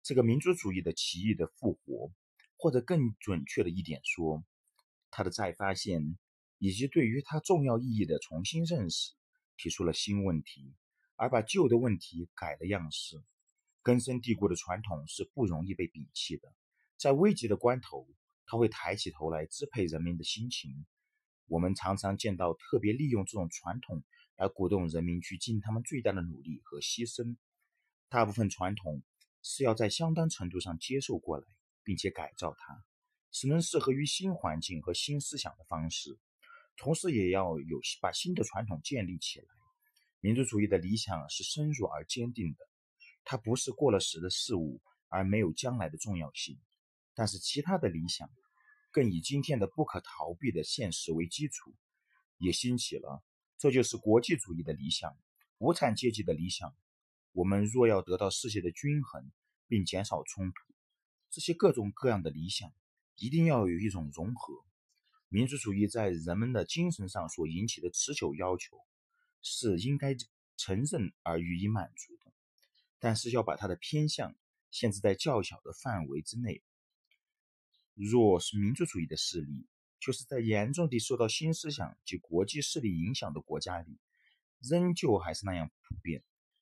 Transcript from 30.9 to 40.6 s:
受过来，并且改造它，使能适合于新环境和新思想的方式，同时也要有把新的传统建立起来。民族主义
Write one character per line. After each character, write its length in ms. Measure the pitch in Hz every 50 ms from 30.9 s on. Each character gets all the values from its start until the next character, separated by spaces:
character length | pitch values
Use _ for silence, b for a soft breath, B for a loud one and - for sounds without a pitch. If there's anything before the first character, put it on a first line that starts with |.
| 127 139
受 200 | 135 - 113 80
过 180 | - - 78
来， 80 | 71 69 _ - _ _ _ _ _ _
并 120 | 107 95
且 140 | 82 - 95
改 240 | - - 78 71 _
造 200 | - 90 80 71
它， 260 | - - - 71 - - _ _ _ _ _ _ _ _ _
使 160 | - - -
能 140 | 135 147 170
适 160 | 170 - -
合 140 | 151 - 135
于 160 | 131 139 151
新 260 | 139 - - 185 190 180
环 260 | - - 85 78 80
境 220 | - - 90 78
和 100 | 73 87
新 300 | 87 - - - 147 143
思 160 | - - -
想 180 | 139 - 76 -
的 80 | - 76
方 260 | _ 90 80 80 82
式， 260 | - - - 73 67 _ _ _ _ B B B B B B B B
同 200 | - - 135 165
时 160 | - - 180
也 180 | 147 107 92 90
要 300 | 92 98 95 87 80 76
有 200 | 71 80 80 64 - - - -
把 100 | - 92
新 220 | - - - 180 180
的 100 | - 107
传 220 | - - 113 117
统 160 | 104 82 147 -
建 220 | - 143 123 98
立 140 | 90 90 82
起 200 | - - - -
来。 80 | - _ _ _ _ _ _ _ _ _ _ _ _ _ _ _
民 120 | - 101 113
族 80 | 127 131
主 160 | - 113
义 60 | 104